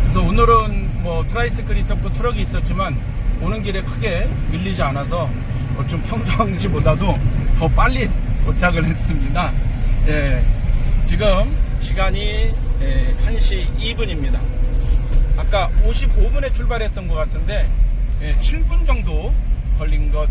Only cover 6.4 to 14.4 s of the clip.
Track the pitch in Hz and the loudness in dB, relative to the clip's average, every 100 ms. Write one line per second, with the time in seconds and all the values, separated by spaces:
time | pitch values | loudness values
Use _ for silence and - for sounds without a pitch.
6.4 | 196 185 185 156 - - - - - - | 0 -2 -2 0 2 2 0 0 0 0
7.4 | - - 160 - 226 254 185 - - - | 2 2 2 2 2 2 0 -2 -2 0
8.4 | - - 180 170 160 165 - 147 135 175 | 0 2 0 0 -2 -2 -2 -2 0 0
9.4 | 160 - - - - - - 147 139 131 | 0 -2 -2 -2 0 2 2 2 0 2
10.4 | - - - - - - - - 214 190 | 2 2 0 2 2 2 2 2 2 2
11.4 | 208 - - - - 190 196 202 208 185 | 2 0 -2 -2 -2 0 0 0 -2 0
12.4 | 180 - - - - - - 127 - 226 | 0 0 -2 0 0 2 2 2 0 2
13.4 | - - - - 240 214 214 151 139 - | 2 2 0 0 -2 -4 -4 -2 -2 -2